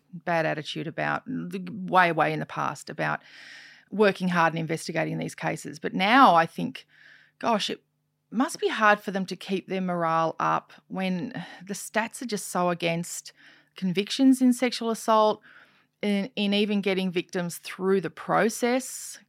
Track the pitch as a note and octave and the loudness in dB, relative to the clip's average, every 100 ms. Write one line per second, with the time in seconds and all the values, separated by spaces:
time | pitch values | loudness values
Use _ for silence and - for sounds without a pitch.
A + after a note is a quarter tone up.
0 | _ E3+ - E3 D#3 D3+ D3 D#3 D3+ - | _ -10 -2 0 0 -4 -8 -8 -8 -4
1 | D3 D3 - E3 F3 F#3+ F3+ F#3+ F3+ F#3 | -4 -4 -6 -8 -8 -10 -10 -10 2 4
2 | F3 D#3+ D3+ D#3 D#3 - C#3+ D3 - D#3 | 4 4 0 0 -6 -6 -6 -6 -10 -6
3 | D3+ D3+ - - - - - - _ G3 | -4 -4 -8 -20 -20 -20 -20 -20 _ 2
4 | G3+ F#3+ F#3 F3 E3 D#3+ D#3+ D#3+ - D#3+ | 2 2 0 2 2 0 -4 -6 -4 -4
5 | D#3+ D#3+ D#3+ - D#3+ E3 E3 D3+ - F3+ | -4 -4 -8 -6 -6 -6 -10 -8 -6 -2
6 | G3 C4 A#3 E3+ E3 - - - - _ | 4 6 8 6 4 -2 -8 -8 -18 _
7 | - - _ - - G#3+ - - _ _ | -20 -20 _ -6 -2 -2 -2 -8 _ _
8 | _ _ _ G#3 D#4 - G4+ A#3 G#3+ G#3 | _ _ _ -4 -4 -2 -4 4 4 4
9 | - F#3+ F#3 F#3 - F#3+ - F#3+ F#3 F3 | 0 -6 -6 -8 -6 -6 -4 -4 -2 -2
10 | E3 E3 E3 - D#3+ D#3+ - - - F3+ | 0 2 0 0 0 0 -4 -16 -10 -4
11 | F#3+ F3+ - - F3 - F#3 G3 - G#3+ | -4 -4 -6 -10 -12 -14 -12 -10 -6 -4
12 | A3+ - B3 G3 - F#3 F3+ F3 E3+ E3 | -4 -8 -8 -8 -4 -2 0 0 -2 -4
13 | E3+ - - - - _ _ - F#3 F3 | -6 -10 -14 -20 -20 _ _ -6 -2 -2
14 | G#3 - C4+ C4 B3+ A#3+ B3 - A3+ A3 | -2 4 6 6 4 4 0 -2 -4 -2
15 | - A3 G#3+ - - - _ _ _ _ | 4 6 4 2 -8 -20 _ _ _ _
16 | G#3 G3+ G3 - G3+ G3+ G#3 G3+ G3 F#3 | -2 0 -2 -2 0 2 2 0 0 0
17 | F#3 F3 - F#3 F3 - - - F#3 G3 | 0 -2 -4 -4 -4 -8 -12 -4 2 2
18 | D#3+ - - E3 G#3+ - A#3+ B3+ - - | 0 -6 0 2 2 2 0 0 -2 -10
19 | - - | -14 -16